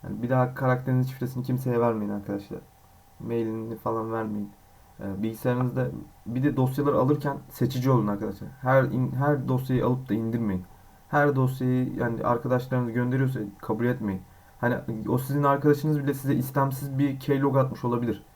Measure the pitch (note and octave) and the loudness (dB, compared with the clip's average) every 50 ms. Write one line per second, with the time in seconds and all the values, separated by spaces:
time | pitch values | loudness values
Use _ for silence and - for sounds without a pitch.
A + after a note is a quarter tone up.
0 | - - G2+ G#2 A#2+ A#2+ C3 B2+ B2+ B2+ - - C3+ B2+ B2+ B2+ - C#3 B2+ B2+ | -8 -8 -6 -6 -2 0 2 2 2 2 0 -2 0 0 0 0 0 2 2 2
1 | B2+ B2+ - - C3 B2 - B2+ B2 - B2 B2 C3 B2+ A#2+ A#2+ A#2 A#2 A2+ G#2+ | 2 0 -2 -4 -6 -4 -4 -6 -2 -2 -2 -2 0 0 2 4 4 2 2 0
2 | G#2 G2+ G#2 G#2 G2 - G2+ G2+ - - - - - - - _ - - - - | -2 -4 -4 -6 -4 -4 -6 -6 -6 -8 -12 -12 -12 -16 -20 _ -20 -20 -20 -20
3 | - - - - A2 A#2 A#2 A#2 A2+ A2 A2 A2+ A2+ A2+ A2+ A2 - A2 A2 A2 | -20 -20 -18 -12 -8 -4 -2 -2 -2 -2 -4 -6 -6 -8 -10 -6 -4 -4 -2 -2
4 | A2 A2+ A2+ A2+ A2 G#2+ G#2 G#2 G2+ G#2 - - - - - - - - - - | -4 -4 -4 -4 -4 -4 -4 -6 -6 -8 -10 -20 -20 -20 -20 -20 -20 -20 -16 -10
5 | - G2 G2 F#2+ G#2 A2+ A2+ - - C3 B2 B2 B2+ B2 B2+ C3 B2+ B2+ - - | -8 -8 -6 -4 -4 -4 -4 -2 -2 0 0 2 0 0 0 -2 -2 -2 -4 -8
6 | - - - - - - A#2 B2+ C3 C#3+ A#2+ A#2+ C3 C3 C3 D3 D3 C#3+ - - | -12 -16 -20 -16 -10 -6 -4 0 0 2 2 2 2 2 2 0 0 2 2 2
7 | B2+ C3+ D3+ D3 - D3 C#3 - - - - - B2+ A#2 - C3 B2 C3+ C3 A#2 | 4 4 2 2 0 -4 -4 -6 -10 -16 -2 0 0 0 0 0 2 4 4 4
8 | G#2 G#2 G2+ G2+ G#2+ G#2+ G2 - G2 - - - - B2+ C3 C3+ B2+ - - B2 | 4 2 -2 -2 -4 -6 -6 -8 -12 -14 -14 -6 0 4 4 6 4 4 2 0
9 | B2+ B2+ B2+ B2+ C#3 D3 D3+ C3+ B2+ B2+ C3 B2+ - - C3 B2 - A#2+ B2+ B2+ | 0 0 0 0 2 2 2 2 2 0 0 0 2 2 2 2 4 2 0 0
10 | - - G2+ A2+ A2+ A2+ A#2 A#2 A#2 G#2 F#2+ F#2 F2+ - - - - - - - | 0 -2 -2 -2 0 0 -2 0 0 0 -2 -2 -4 -8 -18 -20 -20 -20 -20 -20
11 | - - - D3 C#3+ D3 C3+ C3 C3 C3 - - C3 B2+ B2+ B2+ B2+ - - - | -12 -2 2 4 4 4 4 2 2 2 0 0 0 0 2 2 0 0 -2 -2
12 | C3+ A#2 A#2 A2+ - - A#2+ A#2 - B2 B2+ B2 B2+ - C3 B2+ B2 A#2 A2+ B2 | -2 -2 -2 -2 0 0 0 0 0 0 0 0 0 0 -2 0 0 0 0 0
13 | B2 B2 B2+ C3 C3+ C3 C3 A2 G#2+ G2+ - - - - A2 G#2+ A#2 B2 B2 B2+ | 0 0 0 0 0 0 -2 -4 -6 -8 -10 -14 -6 -4 -2 0 0 0 0 0
14 | A2 G2+ F#2+ F#2 - - - - - - - - - B2 B2 - - - A2+ A2 | -2 -4 -4 -4 -6 -12 -20 -20 -20 -20 -10 -2 0 0 0 0 -4 -6 -8 -6
15 | G#2+ - - B2+ C3 - C#3 D3 C#3+ C#3 C#3 C3+ C#3 D3 D3 C#3+ - D#3 D3+ D3 | -2 0 0 0 0 0 -2 2 4 4 2 4 6 4 4 4 4 0 0 0
16 | C#3 C#3 C#3 C3+ - C3+ C#3 - C3 - - C#3+ C3+ C3+ C3 - - C#3 C3+ C3 | 0 -2 -2 -2 0 0 0 0 0 0 0 0 0 0 0 -4 -6 -4 0 2
17 | C#3+ C#3 C3 C3 - - C#3 C3+ C#3 C#3 C3 C3+ B2+ B2+ - - - A#2+ A#2+ A#2+ | 2 2 0 -2 0 0 2 2 2 4 4 4 2 2 0 -4 -2 0 0 0
18 | A#2+ A#2 G2+ - - - - | 0 0 -2 -4 -6 -20 -20